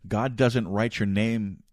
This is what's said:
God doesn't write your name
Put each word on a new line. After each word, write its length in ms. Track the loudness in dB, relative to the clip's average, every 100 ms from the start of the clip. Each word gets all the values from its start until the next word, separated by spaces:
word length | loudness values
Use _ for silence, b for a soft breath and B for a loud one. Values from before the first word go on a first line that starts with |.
| -4
God 280 | -2 -2 2
doesn't 320 | 2 2 0
write 320 | 0 -2 -2
your 80 | 0
name 560 | 0 0 0 -4 -8 -14